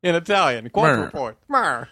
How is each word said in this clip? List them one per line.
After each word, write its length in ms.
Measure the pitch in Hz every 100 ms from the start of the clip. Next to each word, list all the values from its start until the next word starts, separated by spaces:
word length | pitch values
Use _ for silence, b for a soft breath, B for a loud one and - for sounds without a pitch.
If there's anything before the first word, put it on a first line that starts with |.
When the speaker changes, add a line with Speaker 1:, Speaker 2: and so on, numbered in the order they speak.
Speaker 1:
In 140 | 180 170
Italian, 480 | 170 202 165 120 113
Speaker 2:
Mer. 40 |
Speaker 1:
quattro 400 | - 160 123 98
forte. 280 | 156 123 107 _
Mer. 400 | 269 202 120 127